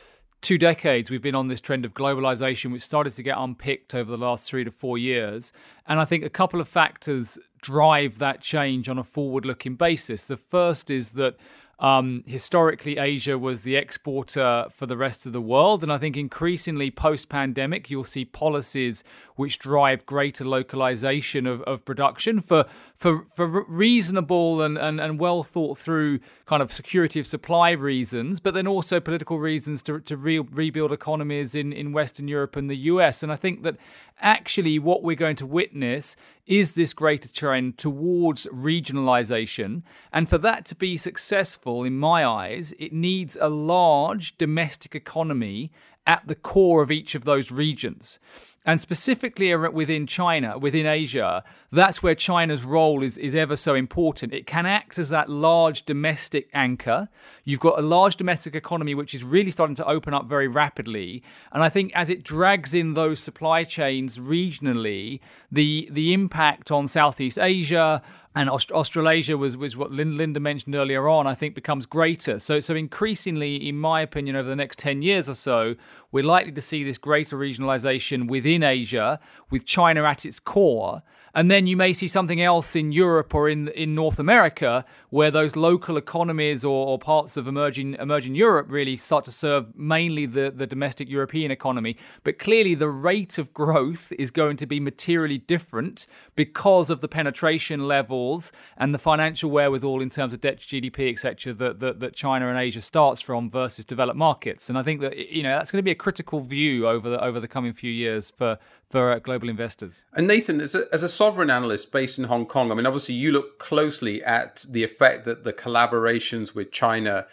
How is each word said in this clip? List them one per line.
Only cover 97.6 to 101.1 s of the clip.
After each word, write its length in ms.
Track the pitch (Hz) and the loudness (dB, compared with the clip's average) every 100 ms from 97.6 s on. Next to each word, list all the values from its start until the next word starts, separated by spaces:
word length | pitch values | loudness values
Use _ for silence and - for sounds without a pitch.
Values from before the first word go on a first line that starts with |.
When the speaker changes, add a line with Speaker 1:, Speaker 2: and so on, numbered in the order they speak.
| - 147 139 | -2 -4 0
Speaker 1:
levels 640 | 139 127 131 123 170 - - - - | 0 0 -2 -2 -4 -6 -12 -16 -4
and 160 | 139 | -2
the 60 | 147 | 0
financial 500 | 160 156 156 156 156 | 2 2 2 -2 0
wherewithal 540 | 147 143 135 135 131 | 2 4 2 -2 -2
in 80 | 131 | -4
terms 240 | - 131 120 | -4 -6 -4
of 60 | |
debt 180 | 139 - | -4 -4
to 80 | - | -6
G 140 | 139 | -8
D 100 | 127 | -6
P, 180 | 143 | -2
et 80 | 131 | -2